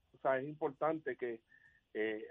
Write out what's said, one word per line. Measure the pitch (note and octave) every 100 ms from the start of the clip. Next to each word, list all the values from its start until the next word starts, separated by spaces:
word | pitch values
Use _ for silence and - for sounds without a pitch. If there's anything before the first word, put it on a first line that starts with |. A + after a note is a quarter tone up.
| _ -
O |
sea, | D3 C3
es | C#3+
importante | D3+ D#3 C3+ D3+ D#3+ D3+ B2
que, | B2 A2+ _ - - _ _
eh, | - A2 G#2+ A2+